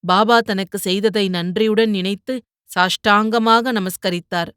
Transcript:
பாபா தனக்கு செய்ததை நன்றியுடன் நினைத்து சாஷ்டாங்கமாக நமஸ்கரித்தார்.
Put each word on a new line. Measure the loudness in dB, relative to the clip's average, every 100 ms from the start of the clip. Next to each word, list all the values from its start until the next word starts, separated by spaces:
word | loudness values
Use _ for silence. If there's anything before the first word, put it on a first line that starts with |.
பாபா | 2 2 4 2
தனக்கு | 2 -4 -4 -6
செய்ததை | -2 0 0 0 -2
நன்றியுடன் | -2 -4 -2 0 2 0
நினைத்து | 0 -2 -6 -8 -10 _ _ _
சாஷ்டாங்கமாக | -2 0 0 2 2 2 0 4 2 2
நமஸ்கரித்தார். | -2 -4 -4 -4 -4 -4 -6 -6